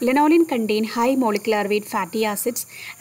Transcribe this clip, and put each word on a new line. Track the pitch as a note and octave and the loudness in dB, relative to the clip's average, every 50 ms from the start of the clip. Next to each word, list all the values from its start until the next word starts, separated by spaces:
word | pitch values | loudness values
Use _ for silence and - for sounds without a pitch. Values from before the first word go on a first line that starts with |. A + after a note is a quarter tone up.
| A#3+ | -2
Lanolin | A#3+ C4 C#4+ D4 D4+ E4 E4+ E4 D#4+ C4+ | 0 2 4 4 6 6 4 4 2 0
contain | A#3+ A3 G#3 G#3+ G#3+ A3+ G#3+ - | -2 -2 0 0 -2 -2 -2 -2
high | A#3+ A#3 B3+ C4+ C4 B3+ | 0 0 2 2 2 2
molecular | A3 G#3+ G#3 - A3+ A3 G#3 G3+ G3+ | 0 0 -2 -2 -2 0 0 0 0
weight | G#3 G#3 G#3 - - | -2 -2 -2 -4 -4
fatty | G#3 F#3+ F3+ - A3 A3 G#3+ | -4 -4 -4 -2 -2 -2 -2
acids, | G#3 G3+ - C#4 A#3+ - - - - - - - - - | -2 -2 -4 -4 -4 -6 -8 -12 -14 -18 -18 -18 -6 -2